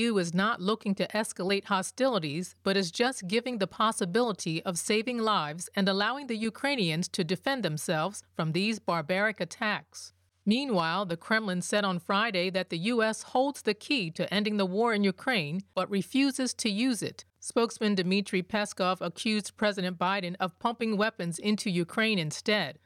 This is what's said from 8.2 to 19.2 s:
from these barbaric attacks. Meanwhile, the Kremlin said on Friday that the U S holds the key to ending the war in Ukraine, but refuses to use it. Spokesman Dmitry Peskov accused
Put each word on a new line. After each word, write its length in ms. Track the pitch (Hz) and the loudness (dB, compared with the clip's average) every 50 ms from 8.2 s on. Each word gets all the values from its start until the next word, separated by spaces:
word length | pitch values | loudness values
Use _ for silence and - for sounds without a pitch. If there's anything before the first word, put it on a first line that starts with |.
| - _ _ | -16 _ _
from 160 | - 165 156 151 | -4 -2 0 0
these 260 | 180 196 220 226 202 | 0 0 0 -2 -2
barbaric 600 | - - 170 170 151 143 185 190 202 220 214 - | -2 -2 0 0 0 0 0 2 2 0 0 -2
attacks. 720 | 180 165 - - 233 214 202 156 151 _ - - - - _ _ _ _ _ _ - | -6 -8 -6 -4 -2 -2 -2 -2 -4 _ -18 -18 -18 -18 _ _ _ _ _ _ 0
Meanwhile, 600 | 196 220 254 285 269 220 180 160 160 165 190 208 | 2 2 2 2 0 0 2 2 2 0 0 0
the 120 | 175 170 165 | -2 -4 -6
Kremlin 420 | - - 220 220 220 202 180 180 | -2 0 0 2 2 0 -2 -2
said 240 | 170 - - 208 202 | -2 0 0 0 2
on 140 | 190 185 175 | 2 0 -2
Friday 500 | - - 202 196 220 233 196 180 175 190 | -2 0 2 2 2 2 2 0 0 0
that 200 | 180 190 185 - | 0 -2 -4 -2
the 80 | 175 170 | -4 -2
U 240 | 170 226 247 233 220 | 0 0 2 2 2
S 200 | 220 220 - - | 2 0 -2 -8
holds 400 | - - 254 262 285 277 - - | -2 0 2 2 2 0 -2 -2
the 120 | 220 208 | -2 -2
key 360 | - - - 294 269 185 160 160 | -2 -2 -2 0 0 0 -2 -2
to 200 | - 170 - 175 | -4 -4 0 0
ending 240 | 208 214 214 214 | 0 0 0 0
the 100 | 208 196 | 0 0
war 280 | 180 180 202 233 233 220 | 0 2 2 2 2 2
in 100 | 202 202 | 4 2
Ukraine, 560 | 190 185 - - 269 254 202 151 143 156 190 196 _ - | 2 2 0 -2 -2 0 0 0 -2 -4 -6 -6 _ -4
but 160 | 185 185 - | -4 -2 0
refuses 640 | 208 196 180 - - 262 277 277 262 - 262 247 - | 0 -2 -2 0 2 2 2 2 2 0 -2 -4 -2
to 160 | - - 226 | -2 -2 -2
use 320 | 196 202 240 269 247 190 165 | 0 0 0 0 0 0 -4
it. 240 | - - - - _ _ _ | -6 -8 -10 -20 _ _ _
Spokesman 560 | - - - 240 233 226 - - 226 208 208 | -12 -4 0 0 0 0 0 -2 0 0 2
Dmitry 480 | 185 175 180 190 202 196 - - 185 180 | 2 2 2 2 0 0 0 0 -2 -2
Peskov 600 | - - 208 208 202 - - 190 180 185 180 180 | 0 -2 -2 -2 -2 -2 -2 0 0 0 0 -2
accused 560 | 175 - - | -6 -6 -4